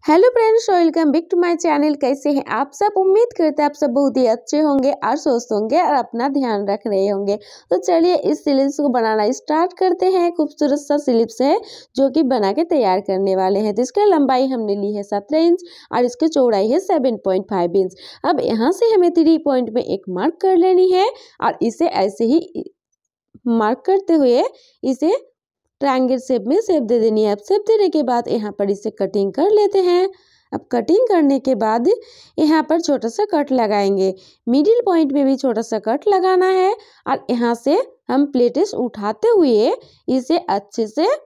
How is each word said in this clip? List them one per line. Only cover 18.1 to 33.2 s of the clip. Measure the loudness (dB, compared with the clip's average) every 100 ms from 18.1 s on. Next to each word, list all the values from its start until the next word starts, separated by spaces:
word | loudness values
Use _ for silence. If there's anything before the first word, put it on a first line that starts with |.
| -8 -4
अब | 0
यहाँ | 0 0 0
से | 0 2
हमें | 4 2
थ्री | 2 2 2 2
पॉइंट | -2 -2
में | -4
एक | -4 -8 -6
मार्क | -4 -4 -2
कर | 0 2
लेनी | 4 4 4
है | 2 0 -4 -20 _
और | -6 -2
इसे | -4 -2 -2 0
ऐसे | -4 -2 0
ही | 0 -2 -12 -14 _ _ _ _ _ _ -10 -2
मार्क | 0 0 -2 0
करते | -2 2 2
हुए | 4 2 0 -6 _ _
इसे | -6 -2 0 -2 -4 _ _ _ _ _
ट्रायंगल | -2 0 0 -2
शेप | -2 -4 0
में | -2
शेप | 0 -2
दे | 0 0
देनी | 2 2
है। | 0
अब | -2
शेप | -2 -2 2
देने | 2 2
के | 0
बाद | 0 -2 -2
यहाँ | -4 -6
पर | -4 -4
इसे | -2 -6
कटिंग | -6 -4 -2 -2
कर | 0 2
लेते | 2 2 2
हैं। | 2 2 0 -4 _ _ _
अब | -12 _
कटिंग | -4 0 2 2
करने | 2 2 2
के | 0 0
बाद | 0 0 0 -2 -4 -20 -14 -2
यहाँ | 2 2
पर | 2 -2
छोटा | 0 -2 -2
सा | -4